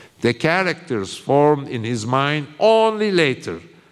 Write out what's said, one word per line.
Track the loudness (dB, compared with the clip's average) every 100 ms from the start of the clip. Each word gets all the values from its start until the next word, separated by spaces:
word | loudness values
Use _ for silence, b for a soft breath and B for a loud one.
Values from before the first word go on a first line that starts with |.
| B B
The | -2
characters | 0 0 0 -2 -4 -6 -6 -6 -8
formed | 0 4 4 2 -2
in | -6
his | -4 -6 -2
mind | -2 0 -2 -6 0
only | 2 4 2 0 0
later, | 2 2 0 -6 -12 -14 -20 b